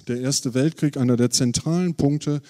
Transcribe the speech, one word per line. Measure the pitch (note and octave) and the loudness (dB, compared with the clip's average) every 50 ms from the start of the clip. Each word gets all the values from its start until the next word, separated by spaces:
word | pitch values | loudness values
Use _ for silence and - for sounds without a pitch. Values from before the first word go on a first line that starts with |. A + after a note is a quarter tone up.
| - | -8
der | - A#2+ B2 | -8 -6 -4
Erste | B2+ C3+ C#3+ - - C3 A2+ | -2 -2 -2 -2 -2 -2 0
Weltkrieg | B2+ C#3 D#3+ D#3 - E3 C#3+ - C#3 | 0 0 0 0 0 -2 -2 0 0
einer | B2+ B2+ B2 | 2 2 4
der | A#2 B2 B2 | 4 2 2
zentralen | - - C3 A#2+ A#2 - - D#3 E3 F3 F3+ F3 D#3 | 2 2 0 0 0 -2 -2 -2 0 0 0 -2 0
Punkte | - D3 C#3+ D3 D3+ - D3+ D3 C#3+ C#3 | 2 2 2 2 0 -2 -4 -4 -4 -6